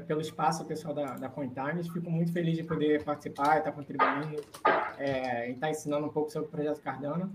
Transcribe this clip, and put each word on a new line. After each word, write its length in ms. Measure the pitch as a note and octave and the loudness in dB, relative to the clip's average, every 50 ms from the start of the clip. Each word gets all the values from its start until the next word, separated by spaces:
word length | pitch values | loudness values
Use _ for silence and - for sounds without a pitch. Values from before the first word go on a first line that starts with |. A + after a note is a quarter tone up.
| - - | 2 -2
pelo 120 | D#3 D#3 | -2 -2
espaço, 440 | D#3 - - - D#3 D#3 E3 - - | -2 -4 -2 2 2 2 2 0 -2
pessoal 280 | - D#3 - - D3 | -4 -6 -6 -4 -4
da, 220 | C#3+ D3+ C#3+ C3+ B2 | -4 -2 -2 -4 -4
da 140 | B2 C3 B2+ | -6 -8 -6
CoinTimes. 580 | - D3+ C#3+ A#2+ - C3 C3 D3 D#3+ E3+ E3+ | -6 -4 -6 -4 -4 -4 -2 -2 -2 -2 -2
Fico 240 | E3+ - F3 E3 E3+ | -2 -4 -4 -2 0
muito 220 | E3 E3 F3 E3+ | 2 2 2 2
feliz 240 | E3+ F3 E3+ E3 E3 | 2 2 2 2 2
de 80 | D#3+ D#3+ | 0 0
poder 400 | - E3 C#3+ D3 D3+ D3+ D3+ - | 0 0 2 4 4 4 4 2
participar 540 | D3 D3 D3 - D3+ - - C#3 C#3+ - D#3 | 0 -4 -4 -4 -8 -2 2 4 6 6 6
e 20 | |
tá 100 | D#3 D3 | 4 0
contribuindo, 720 | C#3+ D3 C#3 - C#3 C#3 C3+ C3+ C#3 C#3+ D3+ D#3 D3+ D3 - - - - - - - - - - - - | -4 -6 -8 -4 2 2 4 4 4 0 -2 -4 -6 -8 -8 -10 -6 2 4 4 4 4 2 -2 -4 -2
é, 500 | C#3 C#3 C3+ C3 B2+ B2+ A#2+ A#2 A#2 B2 | 0 0 0 0 0 0 0 -2 -2 -4
e 60 | C3 | -4
tá 160 | A#2+ D#3 D#3 | -2 -2 -2
ensinando 340 | D#3 D3+ - D3+ D3 D3 D3+ | -2 -2 -2 0 0 0 0
um 40 | C#3+ | 0
pouco 240 | C#3+ D#3 D3 D3+ | 0 -2 -2 0
sobre 160 | - D#3 D3+ - | -2 -4 -4 -4
o 20 | |
projeto 300 | - D3+ D3 D3+ D3 - | -4 -2 -2 -2 -2 -2
Cardano. 500 | - C#3 C3+ B2+ C#3+ C#3+ D3 E3+ F#3+ G3+ - | -4 -6 -6 -4 -4 -2 -2 -2 -2 -4 -6